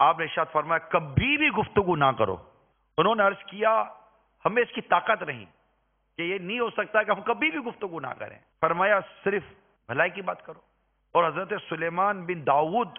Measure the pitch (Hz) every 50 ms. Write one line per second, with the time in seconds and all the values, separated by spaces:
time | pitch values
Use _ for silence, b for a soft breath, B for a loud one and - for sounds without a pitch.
0 | 139 151 165 160 165 147 - 175 160 - - 156 147 160 165 160 - - - 170
1 | 160 147 135 - 208 262 294 285 302 294 208 202 208 - - 208 202 175 175 151
2 | 143 135 123 107 110 95 92 85 - - _ _ _ _ _ _ _ _ _ -
3 | 165 202 233 220 202 196 196 - - - 180 202 208 220 226 220 208 214 - -
4 | - _ _ _ _ _ _ _ - 160 208 240 240 - - - - - 185 175
5 | - - 220 180 170 151 135 117 101 87 _ _ _ _ _ _ _ _ _ _
6 | _ _ _ - 170 170 190 196 175 175 220 247 240 220 - - 208 202 - 220
7 | 214 202 208 196 196 220 233 208 285 320 320 311 233 240 - - - 190 165 160
8 | 135 123 120 117 107 104 104 110 _ _ _ _ - 160 165 170 185 202 208 196
9 | - - - - - 190 196 202 143 - - - _ _ _ _ _ - 117 139
10 | 165 185 165 196 190 180 180 - - - 160 - _ _ _ _ _ _ _ _
11 | _ _ - 165 175 160 147 165 196 185 208 185 - - 170 156 160 170 170 175
12 | 190 202 208 190 175 165 180 170 139 147 139 143 156 160 185 233 233 175 -